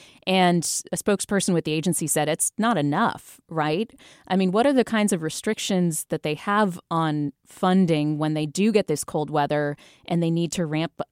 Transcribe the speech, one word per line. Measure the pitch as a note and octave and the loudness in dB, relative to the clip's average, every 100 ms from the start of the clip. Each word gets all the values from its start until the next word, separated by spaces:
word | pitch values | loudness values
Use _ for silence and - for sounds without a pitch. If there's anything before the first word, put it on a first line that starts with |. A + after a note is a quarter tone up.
| - - - | -20 -14 -2
And | F#3 F3+ F3 - - - | 2 4 4 0 -6 -6
a | F3 | -6
spokesperson | - G3 - G3+ F#3+ | -2 -2 0 -2 2
with | E3+ | 0
the | D#3 | 0
agency | D#3 E3+ E3 D#3 | -2 0 -2 -2
said | D#3+ D3 | 0 0
it's | D#3+ - - | 0 -4 -2
not | A3 G3 | 0 2
enough, | C#3+ D#3 A3+ - - - - | 0 2 0 -2 -14 -20 -10
right? | D#3+ D3+ D#3+ A3+ - - - - | -4 -2 0 -4 -8 -20 -20 -2
I | F#3 | 0
mean, | F#3+ | 2
what | G3 C4+ | 2 2
are | |
the | C4+ | 2
kinds | A3 A3+ G#3 | 2 2 0
of | F3+ | 0
restrictions | D#3+ - - A3 - F#3+ F3 D#3 - | -4 -6 -6 -4 -2 0 2 0 -4
that | D#3 | -6
they | D#3 | -4
have | D3+ - G3+ G#3 F3 - | -6 -2 0 0 -2 -6
on | E3 D#3+ D3+ D3 - _ | -2 -2 -2 -4 -6 _
funding | - F#3 F#3 F3+ D#3 D3 D3+ | -4 2 4 4 4 0 0
when | D#3 | -2
they | D#3 D3+ | -2 -4
do | D#3+ G#3+ | 0 2
get | G#3 F#3+ | 2 0
this | D3 - | -2 -2
cold | D#3+ C#3+ | -4 -2
weather | D3+ C#3+ D3+ D3 D3 - _ - | 0 0 0 -2 -6 -14 _ -4
and | E3+ | -2
they | E3 | 0
need | E3 E3+ | 0 -2
to | - D#3+ | -2 -4
ramp | D3+ E3 - - | -2 -4 -8 -10